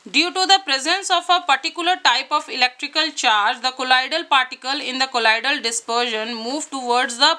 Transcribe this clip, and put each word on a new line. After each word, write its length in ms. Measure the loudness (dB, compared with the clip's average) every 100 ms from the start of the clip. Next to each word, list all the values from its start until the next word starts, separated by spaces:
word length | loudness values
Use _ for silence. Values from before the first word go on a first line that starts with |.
| -4
Due 240 | 0 0
to 140 | 0 2
the 140 | 2
presence 460 | 2 -2 0 -2 0
of 140 | 0 2
a 120 | 0
particular 520 | 2 0 -2 -4 -2 2
type 260 | 2 2 0
of 180 | -4 -4
electrical 640 | 0 0 0 -6 -2 -2
charge, 500 | 0 2 2 2 -2
the 100 | -4
colloidal 500 | -4 2 2 2 -4 0
particle 500 | 0 0 -6 -6 -6
in 200 | -6 -4
the 80 | -2
colloidal 520 | 0 2 2 0 -2
dispersion 760 | -4 -6 -4 -2 -2 -2 -6 -6
move 340 | -6 -6 -8
towards 480 | -6 0 0 0 2
the 180 | 2